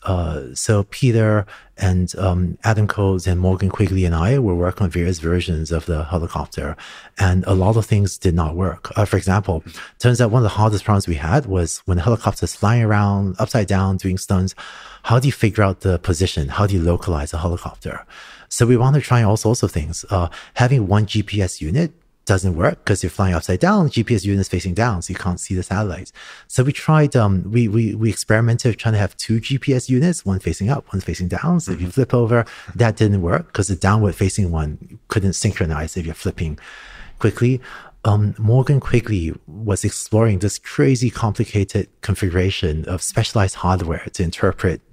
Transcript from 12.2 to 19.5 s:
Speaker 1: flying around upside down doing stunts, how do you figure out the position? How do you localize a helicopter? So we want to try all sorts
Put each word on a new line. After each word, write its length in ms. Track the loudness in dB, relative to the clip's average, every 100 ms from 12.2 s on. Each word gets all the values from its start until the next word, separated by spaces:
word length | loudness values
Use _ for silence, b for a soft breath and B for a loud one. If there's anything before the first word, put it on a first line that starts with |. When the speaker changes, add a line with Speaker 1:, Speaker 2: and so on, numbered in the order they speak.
| 0 -2 -4
Speaker 1:
flying 280 | -2 2 2
around 540 | 2 2 2 2 -2 -2
upside 280 | -2 0 0
down 320 | 0 0 0
doing 180 | -2 -4
stunts, 380 | 0 0 0 -4 B B B B
how 160 | 0 2
do 100 | 2
you 40 |
figure 300 | 2 0 2
out 180 | 0 2
the 180 | 0 0
position? 500 | 0 0 0 0 -2
How 180 | 0 0
do 60 |
you 60 | 2
localize 520 | 2 0 0 -4 -4
a 40 | -4
helicopter? 680 | -4 -4 -8 -12 -14 -14 -16 B B B B
So 160 | 0
we 140 | 4 4
want 160 | 4
to 80 | 2
try 200 | 2 2
all 140 | 4 2
sorts 260 | 2